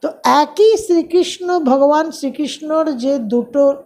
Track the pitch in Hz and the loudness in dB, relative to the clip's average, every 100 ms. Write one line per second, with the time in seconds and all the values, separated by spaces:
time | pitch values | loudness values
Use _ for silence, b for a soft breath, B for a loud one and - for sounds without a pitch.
0 | 311 - - 269 294 - 440 440 - 339 | -8 -4 0 2 2 4 4 4 0 -2
1 | 320 349 349 - 359 359 294 262 277 302 | 0 0 -2 -4 -4 -2 2 2 4 2
2 | 320 - 277 233 294 - 302 311 320 262 | -2 -6 -8 -6 -8 -8 -4 -2 -2 -2
3 | 254 277 220 240 240 285 285 277 | -2 -2 0 -2 -2 2 2 2